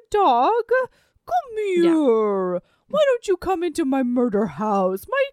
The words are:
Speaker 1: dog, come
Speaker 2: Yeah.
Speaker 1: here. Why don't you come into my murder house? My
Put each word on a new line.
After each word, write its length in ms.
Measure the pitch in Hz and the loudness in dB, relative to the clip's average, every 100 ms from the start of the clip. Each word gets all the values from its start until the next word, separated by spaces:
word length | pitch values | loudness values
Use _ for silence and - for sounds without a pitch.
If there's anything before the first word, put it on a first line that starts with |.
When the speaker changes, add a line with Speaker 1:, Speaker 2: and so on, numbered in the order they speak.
| - | -2
Speaker 1:
dog, 400 | 415 359 233 285 466 - 508 494 _ _ _ - | 2 2 4 2 0 0 -2 -2 _ _ _ -6
come 320 | 698 554 427 | -4 -4 -6
Speaker 2:
Yeah. 240 | 403 359 339 | -2 2 2
Speaker 1:
here. 680 | 320 285 220 214 196 180 180 - _ _ | 4 2 2 2 0 -2 -4 -8 _ _
Why 140 | 587 571 | 0 2
don't 200 | 480 - | 2 -2
you 120 | 359 | -2
come 260 | 339 370 | -2 -2
into 220 | 349 302 277 | -2 -2 -2
my 180 | 269 | 0
murder 440 | 247 247 240 202 214 | 0 0 0 0 -2
house? 600 | 143 214 196 185 190 - | -4 -2 0 0 -2 -4
My 140 | 539 554 | -2 -2